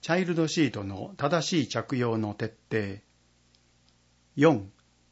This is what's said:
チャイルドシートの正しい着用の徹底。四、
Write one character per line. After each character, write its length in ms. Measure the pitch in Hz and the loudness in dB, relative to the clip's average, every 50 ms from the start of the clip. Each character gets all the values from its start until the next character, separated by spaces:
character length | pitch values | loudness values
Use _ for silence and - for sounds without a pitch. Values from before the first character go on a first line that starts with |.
チ 100 | - - | -4 0
ャ 100 | 165 185 | 0 0
イ 40 | 190 | 2
ル 100 | 170 175 | 0 2
ド 120 | 165 160 | 0 0
シ 200 | 147 - 170 147 | 0 2 2 2
ー 40 | 120 | 2
ト 140 | - 107 98 | 2 -4 -6
の 280 | 98 95 95 - - 196 | -6 -8 -8 -10 -12 -6
正 300 | - 139 139 175 165 151 | -4 0 0 0 0 0
し 160 | - 185 156 120 | 0 0 0 0
い 40 | |
着 300 | - - 117 - - 139 | 0 -2 -4 -4 -2 -2
用 200 | 123 120 117 113 | -2 0 0 0
の 160 | 110 107 104 104 | 0 -2 -4 -4
徹 240 | - 117 110 - _ _ _ | -6 -8 -8 -8 _ _ _
底。 300 | - 110 101 98 98 110 - _ _ _ _ _ _ _ _ _ _ _ _ _ _ _ _ _ _ _ _ _ _ _ _ _ _ | -2 -2 -2 -4 -6 -10 -14 _ _ _ _ _ _ _ _ _ _ _ _ _ _ _ _ _ _ _ _ _ _ _ _ _ _
四、 340 | 131 151 165 143 107 95 98 - _ _ _ _ _ _ _ | 4 6 6 6 4 0 -8 -16 _ _ _ _ _ _ _